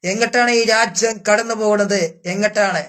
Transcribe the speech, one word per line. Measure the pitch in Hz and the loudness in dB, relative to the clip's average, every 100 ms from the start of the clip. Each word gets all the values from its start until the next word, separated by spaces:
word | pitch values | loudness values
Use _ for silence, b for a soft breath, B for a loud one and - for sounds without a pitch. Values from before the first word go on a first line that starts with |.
എങ്ങോട്ടാണ് | 175 208 233 247 240 | -4 -2 0 2 2
ഈ | 233 | 2
രാജ്യം | 226 220 226 - 226 220 - | 2 2 2 0 -2 -2 0
കടന്നു | 208 226 220 | 0 0 -2
പോകുന്നത്? | 214 208 202 202 165 - 180 | 0 2 2 0 -2 -6 -8
എങ്ങോട്ടാണ്? | 190 208 208 202 175 | -2 -2 0 0 0